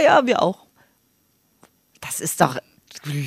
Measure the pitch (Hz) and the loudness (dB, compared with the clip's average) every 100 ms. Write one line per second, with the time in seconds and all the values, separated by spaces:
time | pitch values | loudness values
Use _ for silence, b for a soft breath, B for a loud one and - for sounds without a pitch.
0 | 302 302 254 226 170 190 _ _ _ _ | 6 4 4 0 0 -2 _ _ _ _
1 | _ _ _ _ _ _ _ _ _ _ | _ _ _ _ _ _ _ _ _ _
2 | - - 156 - 156 127 _ _ _ - | -14 -10 -8 0 -2 -2 _ _ _ -18
3 | 147 143 | -8 -8